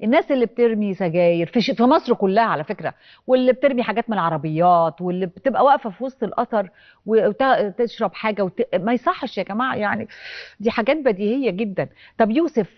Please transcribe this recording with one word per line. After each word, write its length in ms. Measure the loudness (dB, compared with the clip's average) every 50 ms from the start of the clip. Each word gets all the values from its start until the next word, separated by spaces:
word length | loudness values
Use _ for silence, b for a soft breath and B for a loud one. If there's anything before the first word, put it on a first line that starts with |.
| -2
الناس 280 | 2 2 2 2 2 0
اللي 140 | 0 0
بترمي 480 | -2 0 0 2 2 2 0 -2 -4 -2
سجاير 520 | -2 -2 -2 2 2 4 4 4 2 -2
في 140 | -2 0 -2
ش-، 100 | 0 0
في 120 | 0 2 4
مصر 320 | 4 4 2 2 0 -2
كلها 300 | 0 0 2 2 2 2
على 200 | 2 0 -4 -4
فكرة، 300 | -6 -8 -8 -8 -10 -10 b b b b b b
واللي 260 | 0 2 2 4 2 0
بترمي 300 | 2 2 0 2 0 -2
حاجات 280 | -2 -2 -4 -4 -4
من 40 | -2
العربيات، 840 | -2 0 0 -2 -2 -4 -4 0 2 4 4 4 4 4 0 -2 -4
واللي 260 | -6 -4 -4 -4 -4
بتبقى 380 | -6 -8 -4 -4 -2 0 4 4
واقفة 260 | 4 4 2 0 -8
في 140 | -10 -8 -10
وسط 180 | -10 -8 -8 -8
الأثر 480 | -6 -4 -4 -4 -2 -2 -4 -4 -4 b b b b b b b
وت-، 360 | 0 2 2 2 2 0 0 2 2 2 2 0 -2 -2 -2
تشرب 360 | -4 -4 -2 -4 -4 -4 -4
حاجة 280 | -4 -4 -4 -2 -2 -2
وت-، 320 | -4 -2 -4 -4 -2 -2 -2
ما 120 | 0 0 -2
يصحش 460 | 0 0 -2 -2 -2 -6 -8 -6 -6
يا 40 | -8
جماعة، 320 | -6 -4 -4 -4 -4 -2
يعني 340 | -4 -4 -4 -4 -4 -8 B B B B B B B B B B B
دي 100 | -4 -2
حاجات 260 | -2 0 0 0 0
بديهية 540 | 0 2 0 0 0 -2 -2 -2 0 -2 -2
جدًا. 380 | -2 -2 -4 -4 -4 -6 -6 -6 b b b b b 0
طب 120 | 0 2
يوسف، 380 | 2 0 0 0 0 -2 -4 -4 _